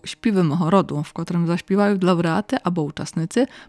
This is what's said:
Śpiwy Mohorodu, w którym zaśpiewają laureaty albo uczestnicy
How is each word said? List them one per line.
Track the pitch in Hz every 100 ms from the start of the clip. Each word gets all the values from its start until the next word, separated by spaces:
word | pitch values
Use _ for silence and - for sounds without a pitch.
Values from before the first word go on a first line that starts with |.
Śpiwy | - - 226 190
Mohorodu, | 165 165 165 196 - 143
w | -
którym | - 165 175 165
zaśpiewają | 170 - 196 202 202
laureaty | 175 175 170 165 - -
albo | - 175
uczestnicy | 147 - - - 165 - 269 -